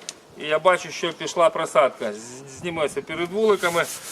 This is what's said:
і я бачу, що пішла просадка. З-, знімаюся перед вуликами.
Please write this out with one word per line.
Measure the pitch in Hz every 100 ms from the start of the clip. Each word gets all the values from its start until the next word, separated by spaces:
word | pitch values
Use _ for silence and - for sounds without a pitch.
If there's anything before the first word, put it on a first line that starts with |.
| - - - -
і |
я | 147 156
бачу, | 180 175 156
що | - 170
пішла | 156 156 180 165
просадка. | 165 156 160 131 - 113
З-, | 107 117 127 139 -
знімаюся | 175 165 139 139
перед | 131 160 170
вуликами. | 202 220 190 180 170 147 - -